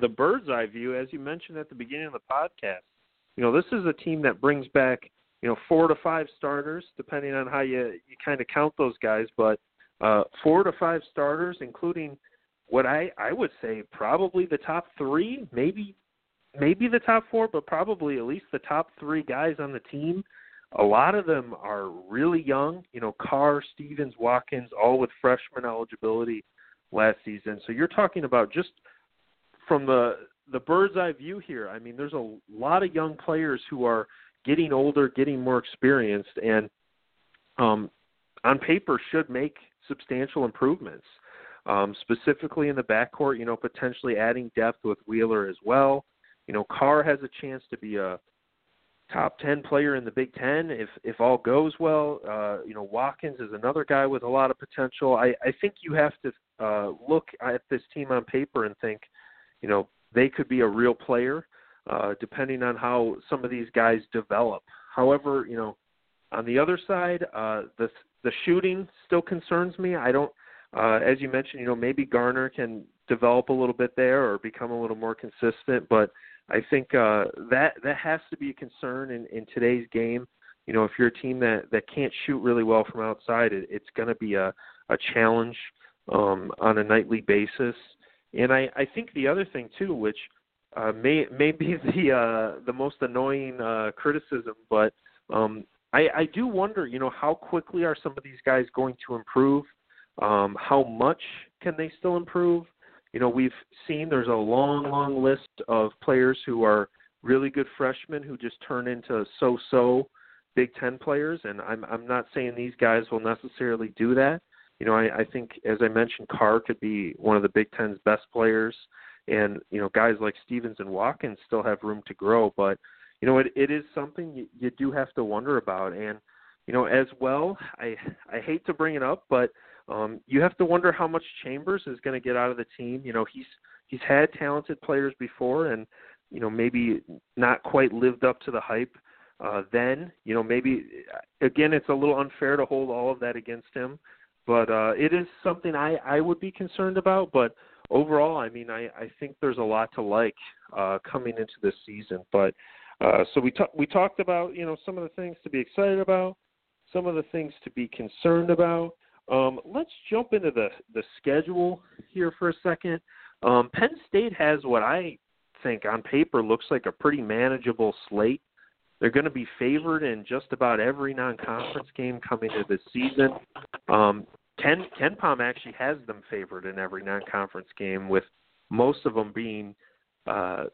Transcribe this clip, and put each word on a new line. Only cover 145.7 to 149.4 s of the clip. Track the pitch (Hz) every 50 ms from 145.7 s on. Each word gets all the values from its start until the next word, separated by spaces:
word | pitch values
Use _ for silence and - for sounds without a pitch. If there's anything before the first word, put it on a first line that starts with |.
| 156
I, | 143 143 156 160
I | 156 - 127 143 147
would | 160 175 175 170
be | - 190 190
concerned | - 190 180 - - 190 190 185
about. | 190 180 190 190 190 190 - -
But | 135 120 117 - _ - _ _ _ - -
overall, | - 127 151 151 147 147 147 160 165 151
I | 120 113
mean, | 117 120 117 117
I, | 113 113 117 113 -
I | - 117 113 - -
think | 147 139 139 _